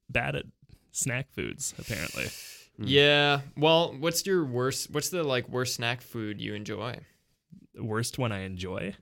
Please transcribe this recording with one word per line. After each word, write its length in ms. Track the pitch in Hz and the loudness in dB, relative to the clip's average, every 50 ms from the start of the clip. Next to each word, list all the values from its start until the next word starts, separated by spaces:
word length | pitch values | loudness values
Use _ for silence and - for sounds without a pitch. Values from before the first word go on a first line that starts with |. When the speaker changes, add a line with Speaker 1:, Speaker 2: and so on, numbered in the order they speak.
| _ - | _ -2
Speaker 1:
bad 280 | 123 117 127 143 143 | -2 0 0 0 -2
at 100 | - - - - _ - - - - _ _ | -4 -6 -8 -16 _ -20 -20 -20 -20 _ _
snack 380 | - - - - 117 131 139 - | -6 -4 -2 -2 -2 -2 -4 -6
foods, 420 | - - 67 50 - - - - - - | -6 -4 -4 -4 -4 -6 -6 -8 -8 -8
apparently. 460 | - - 110 - 78 - - 67 - | -6 -6 -4 -4 -4 -4 -4 -4 -4
Speaker 2:
Mm. 600 | - - - - - - - - _ _ - 104 | -4 -6 -10 -14 -16 -18 -20 -20 _ _ -6 0
Speaker 3:
Yeah. 540 | 123 139 143 143 147 147 147 147 143 143 139 139 - - | 4 6 8 8 8 8 6 6 6 4 2 0 -6 0
Well, 380 | 147 151 160 165 165 170 - 139 | 4 6 6 8 6 6 2 -2
what's 300 | 131 151 170 165 - - | -2 -2 0 0 0 0
your 180 | 196 190 175 151 | 2 2 2 2
worst, 460 | 131 120 123 127 135 123 - - - | 2 0 0 0 0 0 -2 -6 -4
what's 180 | - 151 - - | -2 -2 -2 -2
the, 120 | 185 175 | -2 -2
like, 260 | 156 139 127 123 120 - | 0 0 0 0 0 -2
worst 260 | - 123 127 123 - | -2 -2 0 -2 -2
snack 260 | - 120 117 123 120 | -2 -2 -2 -2 -4
food 400 | - - - 117 107 107 104 101 | -8 -10 -8 -6 -6 -6 -6 -6
you 140 | 110 104 104 | -6 -6 -6
enjoy? 440 | 104 104 110 107 95 110 123 - - - - _ _ _ _ _ _ _ _ 85 - - _ - | -6 -6 -6 -6 -6 -6 -6 -8 -10 -14 -20 _ _ _ _ _ _ _ _ -20 -20 -20 _ -10
Speaker 1:
The 100 | 117 117 | -8 -4
worst 340 | 107 107 113 120 - - 139 | -2 0 0 0 -2 -2 -2
one 140 | 127 113 | -2 -2
I 80 | 101 95 | -2 -4
enjoy? 560 | 95 95 92 90 95 90 95 - - 98 - - | -4 -6 -6 -6 -6 -6 -4 -4 -6 -6 -8 -10